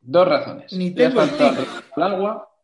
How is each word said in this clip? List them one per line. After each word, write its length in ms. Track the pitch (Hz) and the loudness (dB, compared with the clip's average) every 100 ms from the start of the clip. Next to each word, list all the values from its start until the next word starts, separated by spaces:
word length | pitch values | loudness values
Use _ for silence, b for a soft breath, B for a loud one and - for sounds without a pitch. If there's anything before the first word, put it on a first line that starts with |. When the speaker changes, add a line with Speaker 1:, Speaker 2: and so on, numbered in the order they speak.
Speaker 1:
Dos 260 | 123 165 185 | 0 2 4
razones. 460 | 147 - - - | 2 -2 -12 -10
Speaker 2:
Ni 160 | 185 180 | -6 -2
Speaker 1:
Le 160 | 180 254 | 2 2
has 80 | |
Speaker 2:
tengo 140 | 254 143 | 4 0
Speaker 1:
faltado 240 | 147 143 | 2 2
Speaker 2:
hijos. 140 | 127 131 | 0 -6
Speaker 1:
al 80 | - | -10
respeto 180 | - - | -10 -4
al 100 | 185 | -2
agua, 420 | 190 202 220 - _ | -2 -4 -6 -14 _